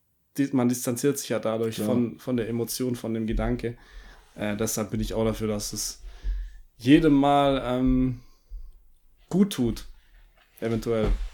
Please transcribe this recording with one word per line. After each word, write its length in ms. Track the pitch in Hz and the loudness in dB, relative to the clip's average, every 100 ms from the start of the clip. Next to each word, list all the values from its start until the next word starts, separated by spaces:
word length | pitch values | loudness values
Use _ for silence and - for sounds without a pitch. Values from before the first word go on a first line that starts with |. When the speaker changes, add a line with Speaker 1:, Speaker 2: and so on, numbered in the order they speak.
| _ _ _ - | _ _ _ -4
Speaker 1:
di-, 120 | 139 | 0
man 160 | 131 123 | 2 2
distanziert 480 | 123 - 120 143 139 | 2 -2 0 0 0
sich 100 | - | -2
ja 100 | 113 | -2
dadurch 360 | 110 110 113 113 | -2 -2 -2 -2
Speaker 2:
Klar. 120 | 104 | 0
Speaker 1:
von, 320 | 123 117 - | 2 0 -4
von 180 | - 123 | -4 -2
der 100 | 110 | -2
Emotion, 480 | 117 113 - 127 120 | -2 -4 -2 -4 -4
von 180 | 113 | -4
dem 140 | 113 110 | -4 -2
Gedanke. 500 | 110 110 120 117 120 - - - - _ - | 0 0 0 -4 -8 -16 -20 -20 -20 _ -6
Äh, 200 | 107 104 | -4 -2
deshalb 360 | 110 - 104 | -2 -2 -4
bin 80 | 107 | -2
ich 120 | 107 | -2
auch 120 | 107 113 | 0 0
dafür, 220 | 107 107 | 0 -4
dass 260 | 104 - | -4 -6
es 280 | 104 - - - - - - - - - - | -6 -8 -10 -16 -8 -4 -4 -6 -14 -20 -2
jedem 360 | 117 156 160 | 6 8 8
mal, 480 | 139 143 143 143 135 120 | 4 6 4 4 2 0
ähm, 560 | 127 131 127 131 123 - - - - - - - - _ _ - | 0 2 2 0 -2 -12 -20 -16 -14 -14 -18 -20 -20 _ _ -2
gut 240 | 180 202 | 2 2
tut, 340 | - 120 104 - - _ - - _ _ - | 2 -2 -2 -10 -18 _ -20 -20 _ _ -8
eventuell. 500 | 113 113 117 113 104 - - | -2 -2 0 0 2 0 -4